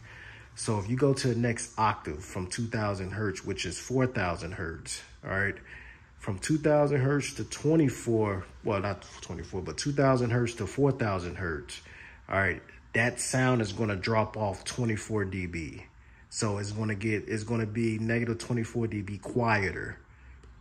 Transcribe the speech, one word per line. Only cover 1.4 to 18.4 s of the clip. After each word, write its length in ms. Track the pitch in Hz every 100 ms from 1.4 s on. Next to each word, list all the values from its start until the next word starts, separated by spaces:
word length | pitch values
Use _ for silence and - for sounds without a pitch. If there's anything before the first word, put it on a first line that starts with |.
| 117 110 - -
octave 460 | 107 101 - 76
from 240 | - 101 90
two 200 | - 113
thousand 440 | 117 104 98 90
hertz, 320 | 95 107 92
which 220 | - 90 92
is 120 | 82
four 300 | - 127 127
thousand 460 | 120 90 82 -
hertz, 500 | 92 - 78 - - - -
all 80 | -
right? 240 | 95 98 - - - - - - -
From 200 | - 95
two 180 | - 156
thousand 440 | 151 147 143 143
hertz 320 | 135 143 135
to 100 | -
twenty-four, 1000 | 110 - 147 165 143 - - 113 107 98 - -
well, 160 | - 101
not 260 | 101 98 - -
twenty-four, 420 | - 90 - 95
but 160 | 185 -
two 140 | 147
thousand 380 | 143 135 127 120
hertz 240 | 120 120 -
to 120 | 98
four 260 | - 139
thousand 420 | 131 110 95 87 85
hertz, 460 | 87 76 - - - - - - -
all 100 | 95
right? 240 | 95 85 - - -
That 260 | 113 120 120
sound 420 | - 131 127 120
is 120 | 107
gonna 240 | 98 110 98
drop 400 | 101 113 104 110
off 260 | 104 90
twenty-four 640 | - - 117 107 - 110 98
D 220 | 95 90
B. 360 | 85 80 - - - - - -
So 280 | - 110 101
it's 140 | 101
gonna 240 | 104 110 101
get, 300 | 110 107 -
it's 160 | 110
gonna 240 | 104 117 107
be 320 | 107 113 110
negative 400 | 113 117 117
twenty-four 480 | 113